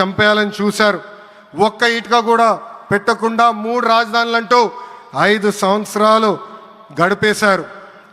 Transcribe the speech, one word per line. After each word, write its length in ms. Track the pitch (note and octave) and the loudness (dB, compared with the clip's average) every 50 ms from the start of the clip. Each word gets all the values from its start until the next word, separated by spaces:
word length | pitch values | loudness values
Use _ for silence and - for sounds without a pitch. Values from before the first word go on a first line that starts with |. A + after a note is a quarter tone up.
చంపేయాలని 480 | F#3+ F#3+ F#3 G3+ G#3+ G#3 G#3 G#3+ G#3 G3+ G#3 - | -2 -2 0 2 2 2 2 2 0 -2 -2 -2
చూశారు. 380 | G3+ G#3 G3+ - G#3+ G#3 F#3+ D#3+ - - - - - - - - - - - D#3+ | -2 -2 0 2 2 2 0 -2 -6 -14 -20 -20 -20 -20 -20 -20 -20 -8 -2 0
ఒక్క 240 | G#3 G#3+ G#3 - | 0 0 0 0
ఇటుక 360 | A#3+ A#3 A#3 A#3 G3+ G3 A#3 A#3+ | 0 0 0 -2 -2 0 0 2
కూడా 420 | A3 A3+ A#3 A3+ A#3 A3 F#3+ D#3 - - - - - - | 2 2 2 2 4 2 0 -2 -6 -14 -20 -14 -6 -4
పెట్టకుండా 580 | G3 G3+ G3+ A#3 A3+ - G#3+ A3+ A3+ A3 A#3 A#3 | -2 -2 0 -2 -2 0 -2 -2 0 2 2 2
మూడు 360 | A3 G#3 G#3+ A3+ A#3+ B3 A#3 | 0 -2 -4 -4 -2 -2 0
రాజధానులంటూ 840 | A3 A3+ A#3 A#3 G#3 A3 A#3 A#3 A#3 A#3 A#3 A3+ G3+ B3 B3 A3+ F3+ - - - - - - - - - C3+ | 2 2 0 0 0 -2 -2 -2 0 -2 -2 0 2 2 2 2 2 -2 -10 -16 -16 -18 -20 -18 -8 -2 0
ఐదు 300 | E3 G3 G#3+ A3 G3 G#3 | 2 2 2 2 0 -2
సంవత్సరాలు 880 | G3 G3+ G3+ F#3+ G3+ G#3+ G#3 - - G#3 G#3+ G#3+ A3 A3+ A3 G#3 E3+ - - - - - - - - - - - C#3+ C3+ | -2 0 0 0 0 0 -2 -4 -2 0 2 4 4 4 2 0 -2 -2 -6 -16 -20 -20 -20 -20 -20 -20 -20 -10 -4 0
గడిపేశారు. 600 | E3+ F#3+ G3+ G3+ G#3+ G#3+ G3+ - G#3+ G3+ F#3+ E3+ D3 - - - - - - - - - | 0 0 0 0 0 -2 0 2 2 2 2 0 -2 -8 -14 -20 -20 -20 -20 -20 -20 -14